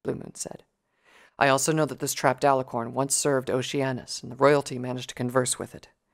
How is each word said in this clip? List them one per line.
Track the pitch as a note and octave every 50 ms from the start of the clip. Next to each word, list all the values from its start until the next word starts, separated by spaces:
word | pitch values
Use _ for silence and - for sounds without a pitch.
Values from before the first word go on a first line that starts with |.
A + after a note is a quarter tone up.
| -
Blue | - -
Moon | - - - -
said. | - - - - - _ _ _ _ _ _ _ _ _ _ _ _ - _ _ -
"I | - C#3
also | C3+ C#3 - - D#3
know | D#3 D#3
that | C3 C3 B2+
this | - C3+ -
trapped | - - C#3+ B2+ C3 -
alicorn | C#3+ C3+ C3 B2+ C3 - A#2+ A#2 A#2 A#2+
once | B2 C3+ C#3 -
served | - - D3+ C#3 C3 B2+ -
Oceanus, | C3+ C3 B2+ - - C#3+ C3+ C3+ C3 A#2+ - - - - -
and | A#2+
the | B2
royalty | B2 C3+ C#3 D3 C#3+ C#3 - C#3 B2
managed | B2 B2+ B2 B2+ B2 -
to | -
converse | - B2 B2 A#2+ C3 B2+ B2+ - -
with | F#2+ - -
it. | - - - _ _ _ _